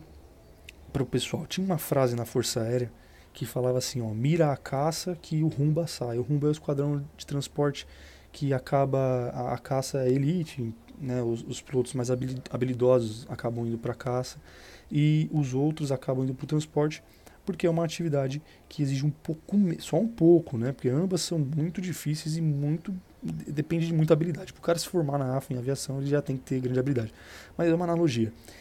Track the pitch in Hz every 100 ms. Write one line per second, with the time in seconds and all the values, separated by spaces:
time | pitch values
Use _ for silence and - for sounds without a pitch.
0 | - - - - - - - - - 143
1 | 123 127 - 117 156 - 190 160 - 143
2 | 131 120 113 127 113 123 113 123 120 -
3 | - - - - 127 139 123 127 - 123
4 | 113 107 131 170 151 135 - 135 151 156
5 | - 170 - 156 156 139 147 156 165 -
6 | 123 117 117 147 147 151 - 143 143 143
7 | 143 - - 143 135 - 147 143 - -
8 | - - - - 143 131 - 143 139 135
9 | 131 127 123 131 123 120 - 135 131 139
10 | 127 131 139 180 156 - 113 110 - -
11 | 131 123 117 117 - 120 - 127 120 127
12 | 123 127 127 131 - 127 127 120 123 127
13 | 113 113 - 127 120 117 117 113 120 117
14 | 131 123 127 - - - - - - 151
15 | 151 151 156 156 135 127 151 156 143 131
16 | - 131 131 131 139 151 151 151 151 151
17 | - - - - - 165 175 165 165 -
18 | 165 143 135 143 - - - - 139 135
19 | 147 - - 160 - 202 190 - - 151
20 | 226 - 165 170 165 117 120 139 127 135
21 | 185 180 - 170 135 156 160 165 185 -
22 | 147 151 156 160 160 143 143 165 - 185
23 | - - 165 160 - 151 151 170 165 165
24 | 156 156 165 147 - - - 170 - 180
25 | 147 143 131 131 - 127 123 135 - 135
26 | 139 143 139 131 - 131 127 127 131 127
27 | 110 - - - - - 170 165 175 170
28 | 170 117 110 - - -